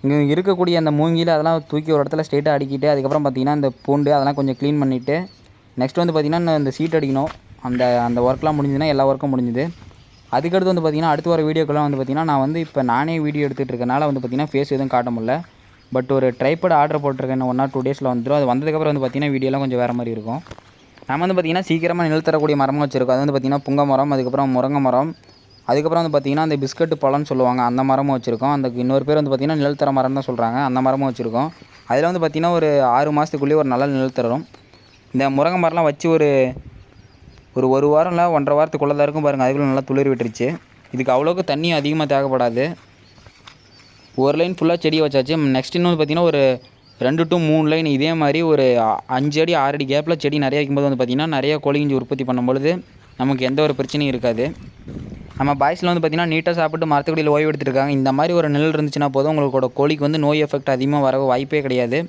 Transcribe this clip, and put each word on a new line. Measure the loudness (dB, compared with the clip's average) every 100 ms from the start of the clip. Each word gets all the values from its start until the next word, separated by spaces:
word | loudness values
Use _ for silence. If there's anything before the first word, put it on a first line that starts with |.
இங்க | 2 2 2
இருக்கக்கூடிய | 2 0 0 2 2
அந்த | 2 2
மூங்கில் | 2 2 2 2
அதெல்லாம் | 2 0 -2
தூக்கி | -4 0 2
ஒரு |
இடத்துல | 2 -2 -2
ஸ்ட்ரெயிட்டா | 0 2 0
அடுக்கிட்டு, | -2 -2 0
அதுக்கப்புறம் | 2 0 0 0
பார்த்தீங்கன்னா | 0 0 0
இந்த | -2 -4 -2
பூண்டு | 0 2 2
அதெல்லாம் | 2 0
கொஞ்சம் | -2 0
க்ளீன் | -2 0
பண்ணிட்டு, | 0 -2 -2 -4 -4 -14 -20 -20 _ -4
நெக்ஸ்ட் | -2 0
வந்து | 0 0
பார்த்தீங்கன்னா | 0 0 0 0
இந்த | 0 -2
சீட் | -2 0
அடிக்கணும். | 0 -2 -2 -8 -20 -12 -6
அந்த, | 0 2 2 0
அந்த | 2 0
ஒர்க்லாம் | 0 0 0
முடிஞ்சுதுன்னா | 0 0 0
எல்லா | 2 2
ஒர்க்கும் | 2 -2 -2
முடிஞ்சுது. | -2 -2 -4 -6 -20 -20 -20 -20 -4 -2
அதுக்கடுத்து | 0 0 0
வந்து | 0 0
பார்த்தீங்கன்னா | 0 0 0
அடுத்து | 0 0
வர | 0
வீடியோக்கெல்லாம் | 0 0 0 0
வந்து | -2
பார்த்தீங்கன்னா | -2 -2 0
நான் | 0 0
வந்து | -2 -4
இப்போ | -2 0
நானே | 0 0 -2 -2
வீடியோ | -2 -4
எடுத்துகிட்டு | -4 -6 -4
இருக்கனால | -2 0 0
வந்து | -2
பார்த்தீங்கன்னா | -4 -4 -2
ஃபேஸ் | -2 -2 -2
எதுவும் | 0 -2
காட்ட | -2 -4
முடியல. | -2 -4 -6 -20 -20 _ _ -4
But | 0 0
ஒரு | 0 0
ட்ரைபாட் | -2 0 2 2
ஆர்டர் | 2 0
போட்டிருக்கேன். | -2 -4 -4 -2
இன்னும் | -2
one | 0
or | -2 -2
two | -4
டேஸ்ல | -2 -2
வந்துரும். | -2 0 0
அது | 2
வந்ததுக்கப்புறம் | 0 -2 -2 -2
வந்து | 0
பார்த்தீங்கன்னா | -2 -2 -2 -2
வீடியோலாம் | -2 -2 -2
கொஞ்சம் | -2
வேற | -2 -2
மாதிரி | -4 -6
இருக்கும். | -6 -10 -10 -20 -20 -20 -20 -20 -6
நம்ம | -4
வந்து | 0 0
பார்த்தீங்கன்னா | 0 -2 -2
சீக்கிரமா | -2 0 0 0
நிழல் | 0 0
தரக்கூடிய | 0 2 2
மரமும் | 0 0
வச்சிருக்கோம். | -2 0 0 2
அது |
வந்து | 2 0
பார்த்தீங்கன்னா | 0 -2 0
புங்க | 0 2
மரம், | 2 2 0
அதுக்கப்புறம் | 0 0 0 2
முருங்கை | 0 0 2
மரம், | 2 0 -6 -20 -20 _ -14 -2
அதுக்கப்புறம் | 0 2 0
வந்து | 0 0
பார்த்தீங்கன்னா | 0 0 0
அந்த | 0
பிஸ்கட் | -2 -2 -2 0
பழம்னு | 0 0 0
சொல்லுவாங்க | 0 2 2 0
அந்த | 0 2
மரமும் | 2 2 -2
வச்சிருக்கோம். | -2 -2 0 0
அந்த | -2 -2
இன்னொரு | 0 0 2
பேர் | 0
வந்து | 0
பார்த்தீங்கன்னா | 0 0 0
நிழல் | -2 0
தர | 0 2
மரம் | 0 -2
தான் | -4
சொல்றாங்க. | -2 -2 0 0
அந்த | 0 0
மரமும் | 0 -2
வச்சிருக்கோம். | -4 -4 -2 -4 -8 -20 -20 -2
அதுல | 0 0
வந்து | 0
பார்த்தீங்கன்னா | -2 0 0 2
ஒரு | 2 2 4 2
ஆறு | 2 0
மாசத்துக்குள்ளேயே | 0 -2 2 2
ஒரு | 2
நல்ல | 0 0
நிழல் | 0 -2 -2
தரும். | -2 -2 -6 -20 -20 -20 -20 -20 _
இந்த | -2 0 2
முருங்கை | 2 2 0
மரம்லாம் | 2 0
வச்சு | 0 2 4
ஒரு, | 4 4 2 -2 -16 -20 -20 -20 -20 -20 -20 -20 -8 -2
ஒரு, | 2 4
ஒரு | 4 4
வாரம் | 2 2
இல்ல | 2 2
ஒன்றரை | 2 2
வாரத்துக்குள்ள | 2 0 0 2
தான் | 0
இருக்கும் | 2 0
பாருங்க. | 2 0
அதுக்குள்ள | 2 0
நல்லா | 0 0
துளிர் | 0 0
விட்டுருச்சு. | 0 -2 -2 -4 -4 -12 -20 -12 -4
இதுக்கு | 0 2
அவ்வளோக்கு | 2 -2 -2
தண்ணி | -2 0 0
அதிகமா | 0 -2 0
தேவைப்படாது. | 0 0 0 0 0 -2 -6 -16 _ -20 -20 -20 _ -20 -20 _ -20 -20 -20 -10 0 0
ஒரு | 2
லைன் | -2 0
ஃபுல்லா | 0 2
செடியை | 0 0 2
வச்சாச்சு. | 0 0 0 0 0
நெக்ஸ்ட் | -2 -2
இன்னும் | 0 0
பார்த்தீங்கன்னா | 0 2 2
ஒரு | 4 2 0 -8 _ _ -2 0
ரெண்டு | 0 0
to | 2 2
மூணு | 2 2
லைன் | 0 0 0
இதே | 0 0
மாதிரி | 0 0 2
ஒரு | 4 4 4 2
அ-, | -2 -4 -2
அஞ்சு | 0 0
அடி | 0 2
ஆறு | 0 -2
அடி | -2
கேப்ல | -2 0 -2
செடி | 0 0 0
நிறைய | 0
வைக்கும்போது | 0 0 0
வந்து | 0
பார்த்தீங்கன்னா | 0 0 0 0
நிறைய | 0 0 0
கோழி | 0
குஞ்சு | 0 -2
உற்பத்தி | -2 -6 -2
பண்ணும் | -2 0
பொழுது | 0 0 -2 -6 -20 -20 -4
நமக்கு | -2 0 -2
எந்த | 0 0
ஒரு | 0
பிரச்சனையும் | -4 -2 -2
இருக்காது. | 0 -2 -2 -4 -6 -18 -20 -16 -14 -14 -16 -18 -4
நம்ம | -2 2
பாய்ஸ்ல | 0 0 -2
வந்து | 0
பார்த்தீங்கன்னா | 0 0 0
நீட்டா | 0 0 0
சாப்பிட்டு | -2 -2 0
மரத்துக்கடியில | 0 0 0 2 2
ஓய்வு | 2
எடுத்துட்டு | 0 -2
இருக்காங்க. | 0 0 0
இந்த | 0 0
மாதிரி | 2 2
ஒரு | 2 2
நிழல் | 2 0
இருந்துச்சுன்னா | -2 -2 0 0
போதும், | 0
உங்களோட | 0 0 0 -2 0
கோழிக்கு | 0 0 0
வந்து | 0 2
நோய் | 2 0
எஃபெக்ட் | -2 -2 0
அதிகமா | 0 2 2
வர | 2 0
வாய்ப்பே | 0 0 -2 0
கிடையாது. | 0 0 -2